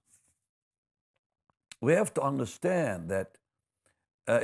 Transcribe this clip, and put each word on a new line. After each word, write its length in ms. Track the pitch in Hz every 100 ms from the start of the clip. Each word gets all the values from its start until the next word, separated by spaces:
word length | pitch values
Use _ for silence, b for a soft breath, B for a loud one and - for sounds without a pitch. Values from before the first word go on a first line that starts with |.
| _ - _ _ _ _ _ _ _ _ _ _ _ _ _ _ - -
we 120 | 120
have 200 | 175 214 -
to 60 |
understand 880 | 139 139 117 - 175 185 147 92 82
that 280 | 95 92 _ _ _ _ _ _ _ _ _ -
uh, 100 | 117